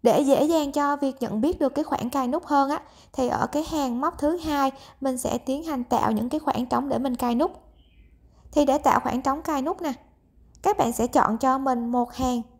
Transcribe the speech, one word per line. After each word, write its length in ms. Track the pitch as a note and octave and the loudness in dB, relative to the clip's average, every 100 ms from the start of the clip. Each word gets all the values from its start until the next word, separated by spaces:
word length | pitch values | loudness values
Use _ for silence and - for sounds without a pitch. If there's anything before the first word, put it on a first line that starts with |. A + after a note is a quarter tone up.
Để 180 | C4 D#4 | 4 4
dễ 220 | C#4 C#4 | 4 4
dàng 280 | D4+ E4 C#4+ | 4 2 0
cho 240 | C#4+ C#4+ C#4+ | 0 0 0
việc 260 | C#4 C4 | -2 -2
nhận 200 | A#3+ G#3+ | -4 0
biết 180 | C4+ F4+ | 0 0
được 160 | C#4 C4+ | 0 0
cái 80 | |
khoảng 260 | D#4 C#4+ A#3+ | -2 -2 -2
cài 180 | C#4 B3 | -2 -2
nút 180 | D4+ - | -2 0
hơn 240 | C#4+ C#4 | 2 2
á, 120 | C#4+ - - - | -2 -6 -20 -12
thì 140 | - B3 | -4 -2
ở 200 | - A#3 | 0 0
cái 160 | C#4+ | -2
hàng 380 | D#4+ D#4+ C4+ A#3+ | -2 -2 -2 0
móc 160 | D4 E4+ | -2 0
thứ 200 | D4 E4+ | 0 0
hai 340 | D#4+ C#4+ C4+ C4+ - - | -2 0 0 -2 -20 -6
mình 160 | C4+ B3+ | -4 -2
sẽ 200 | - A#3+ | -2 -2
tiến 260 | - C4+ | -2 -4
hành 200 | E4 C4+ | -4 -6
tạo 280 | B3 B3 - | 0 0 2
những 180 | G#3+ A#3+ | 0 -2
cái 100 | D4+ | -2
khoảng 260 | D#4 - B3 | -2 -2 0
trống 240 | B3 C#4 | -2 0
để 100 | A#3 | -2
mình 160 | C4+ B3 | -2 -2
cài 200 | B3 A#3+ | 0 0
nút. 160 | F4 - - - - _ - _ _ _ - | 0 -4 -20 -20 -20 _ -20 _ _ _ -4
Thì 140 | - C#4 | 2 2
để 120 | C#4+ | 4
tạo 220 | C#4+ - | 4 2
khoảng 220 | - B3 | 2 -2
trống 200 | C4+ C#4 | -2 -4
cài 200 | - D4 | -2 -2
nút 200 | C4+ F#4 | -2 -4
nè, 120 | E4 - - _ _ _ - - | -6 -8 -14 _ _ _ -20 -4
các 160 | F#4 G#4 | -2 2
bạn 140 | A#3+ | 0
sẽ 160 | A#3 A#3+ | 0 2
chọn 300 | C#4+ - A3+ | 4 4 2
cho 200 | C4 C4 | 0 0
mình 340 | C4+ B3 A#3 | 0 -2 0
một 220 | B3 A#3+ | -2 -2
hàng. 280 | - B3+ B3 A3+ - | -2 -2 -2 -6 -16